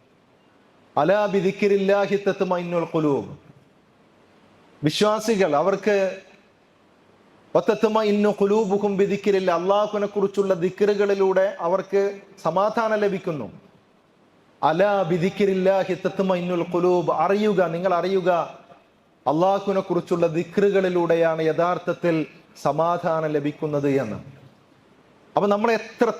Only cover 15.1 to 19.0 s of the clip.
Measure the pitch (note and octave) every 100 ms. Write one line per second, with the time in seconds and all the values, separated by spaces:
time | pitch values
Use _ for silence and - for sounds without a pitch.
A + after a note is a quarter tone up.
15.1 | F3 F#3 - G3+ F#3+ F#3 G3 F#3 F3 F#3+
16.1 | - F#3+ F3+ F3+ F3+ E3+ F3 F3+ F3+ D#3+
17.1 | D#3+ E3+ G3+ G#3+ F#3 F3 E3 F#3 F3 F3
18.1 | G3 F3+ F3 D3 - - - _ _